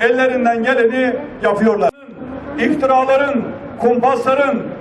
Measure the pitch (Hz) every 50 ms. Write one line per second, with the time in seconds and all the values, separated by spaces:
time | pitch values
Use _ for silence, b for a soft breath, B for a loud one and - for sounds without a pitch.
0 | 220 240 254 254 262 254 254 254 240 233 233 233 226 247 269 240 233 226 254 262
1 | 254 254 - - - - - - 202 214 202 - 214 226 220 202 185 165 - -
2 | - - - - - - - - - - 285 - 233 - 302 294 269 269 262 262
3 | 262 269 269 269 277 285 285 233 196 - - - - - - - - 240 240 240
4 | 226 254 269 233 - 262 269 277 285 277 - - - - - -